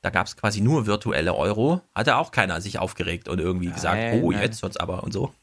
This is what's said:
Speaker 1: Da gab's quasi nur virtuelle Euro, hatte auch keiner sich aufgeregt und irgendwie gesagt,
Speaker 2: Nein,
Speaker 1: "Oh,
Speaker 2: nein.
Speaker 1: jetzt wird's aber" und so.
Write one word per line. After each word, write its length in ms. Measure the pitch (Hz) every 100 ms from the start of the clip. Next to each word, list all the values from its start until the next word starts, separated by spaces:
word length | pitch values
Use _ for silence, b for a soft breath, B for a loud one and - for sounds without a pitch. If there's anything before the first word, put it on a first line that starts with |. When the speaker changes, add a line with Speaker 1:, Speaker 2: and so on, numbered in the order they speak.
Speaker 1:
Da 80 | 90
gab's 260 | 90 - -
quasi 240 | 107 104
nur 260 | 107 156 110
virtuelle 480 | - - 69 87
Euro, 460 | - 85 104 131 180 _
hatte 220 | - 113 127
auch 140 | -
keiner 300 | - 95 82
sich 180 | 98 -
aufgeregt 500 | 92 - - 85 -
und 100 | 90
irgendwie 320 | 85 92 87
gesagt, 260 | 82 85 95
Speaker 2:
Nein, 220 | 117 120
Speaker 1:
"Oh, 100 | 85
Speaker 2:
nein. 100 | 104
Speaker 1:
jetzt 200 | 113 113
wird's 140 | 95 -
aber" 240 | 92 92
und 100 | -
so. 200 | 101 135 _